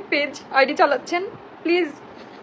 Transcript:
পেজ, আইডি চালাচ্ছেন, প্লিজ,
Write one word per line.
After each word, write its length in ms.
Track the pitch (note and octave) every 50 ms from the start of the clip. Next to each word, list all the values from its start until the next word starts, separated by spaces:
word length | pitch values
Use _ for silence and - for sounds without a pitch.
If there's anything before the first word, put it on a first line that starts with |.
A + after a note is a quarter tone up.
| - -
পেজ, 300 | E4 C#4+ D4 C#4 C#4+ - - -
আইডি 220 | - C4+ C4+ B3 D4
চালাচ্ছেন, 500 | F#4 E4+ C#4+ C#4 - - - E4+ F4 G4 A#4 - - - - - -
প্লিজ, 260 | - D#4+ F4 F4+ E4 C#4+ - - - - - - - - - -